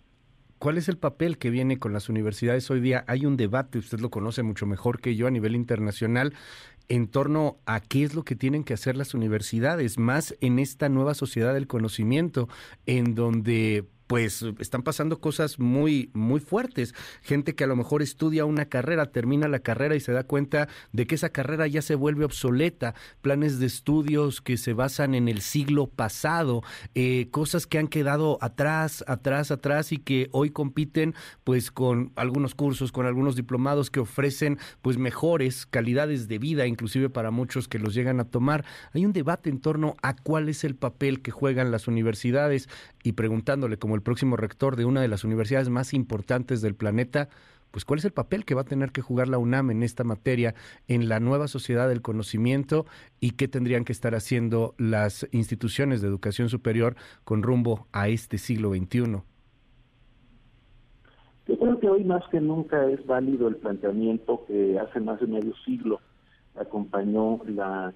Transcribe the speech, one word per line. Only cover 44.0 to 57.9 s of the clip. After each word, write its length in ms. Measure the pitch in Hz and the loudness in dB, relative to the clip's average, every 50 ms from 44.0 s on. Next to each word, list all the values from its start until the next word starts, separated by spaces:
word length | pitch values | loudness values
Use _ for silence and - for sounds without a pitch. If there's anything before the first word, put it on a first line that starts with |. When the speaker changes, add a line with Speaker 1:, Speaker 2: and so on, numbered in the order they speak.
Speaker 1:
próximo 360 | 101 120 120 - 139 131 120 110 | 0 0 0 2 2 2 2 2
rector 400 | 110 101 - - 139 139 135 117 | -2 -4 -2 -2 0 0 0 2
de 80 | 117 | 2
una 160 | 123 135 135 | 2 2 2
de 80 | 131 117 | 2 0
las 160 | 104 98 - | 0 -2 0
universidades 420 | 110 110 113 110 107 135 135 131 123 | 0 0 0 0 2 2 2 2 2
más 260 | 120 123 131 - 139 | 0 0 -2 0 -2
importantes 680 | 131 117 - 113 101 95 - 127 127 127 - 131 110 | -2 -2 -2 -4 -6 -2 0 -2 -2 0 0 -2 0
del 120 | 110 107 98 | 0 -2 -2
planeta, 540 | - 107 104 104 117 127 123 - 147 143 147 - - - - - _ _ _ | -2 -2 0 2 0 0 0 -2 -2 -2 -2 -8 -18 -20 -20 -20 _ _ _
pues, 140 | - 101 - | -12 -12 -4
¿cuál 160 | - 143 156 | -2 -2 0
es 60 | 160 | 0
el 80 | 202 - | -2 -2
papel 320 | 139 120 - 185 208 208 | -2 -4 -2 -4 -4 -2
que 100 | - 135 | -2 -2
va 60 | 127 | -2
a 40 | 131 | -2
tener 280 | - 143 135 135 131 - | -2 -2 -2 -2 -2 -4
que 80 | 135 | -8
jugar 260 | 127 - 123 123 127 131 | -6 -2 0 0 0 2
la 100 | 131 123 | 0 0
unam 340 | 117 120 127 135 135 127 | 2 2 2 2 2 2
en 120 | 110 110 120 | 0 0 0
esta 220 | 117 - - 123 | -2 -2 -2 -2
materia, 500 | 117 110 101 - 135 127 120 117 113 110 - - - - - _ - | -2 -4 -2 0 0 2 2 2 0 -2 -4 -12 -20 -20 -20 _ 0
en 220 | 120 120 117 113 | 0 2 2 2
la 100 | 110 110 | 2 2
nueva 300 | 117 123 135 143 147 135 | 2 2 2 2 0 -2
sociedad 400 | - 131 - - 120 117 127 131 | -4 -6 -4 -2 0 2 2 2
del 120 | 123 117 | 2 0
conocimiento 840 | - 117 107 110 104 - - 107 113 123 135 139 139 - 156 156 151 - - - - - _ _ | -2 -2 -4 -4 -4 -2 -2 0 2 2 2 2 0 2 0 0 0 -2 -10 -20 -20 -20 _ _
y 120 | - 120 | -2 -2
qué 180 | 117 - 139 131 | 0 0 -2 -2
tendrían 340 | - 131 123 120 127 120 120 | 0 -2 0 0 0 0 0
que 80 | - | -2
estar 240 | 117 - - 123 113 | -4 -4 -2 -2 -2
haciendo 580 | 107 101 - 131 120 117 113 117 113 113 - - - | -2 -2 0 0 0 2 2 2 2 0 0 -2 0
las 500 | 120 110 110 104 107 104 - - - - - | 0 2 2 2 2 0 0 -4 -8 -2 0
instituciones 680 | 117 110 - 113 - 120 110 - - 139 139 131 110 | 0 0 0 -2 -2 -2 -2 0 0 0 2 2 0
de 60 | 98 101 | 0 -2
educación 400 | 98 95 - 107 101 - 120 113 | -2 -2 -2 -4 -2 0 0 0
superior 480 | 120 117 - 117 110 117 117 123 123 - - - - - _ | -2 -2 0 0 2 2 2 2 0 -4 -12 -20 -20 -20 _
con 180 | - 113 107 104 | -2 0 0 2
rumbo 440 | 120 127 123 117 117 110 107 - - | 2 2 2 2 2 0 -2 -4 -6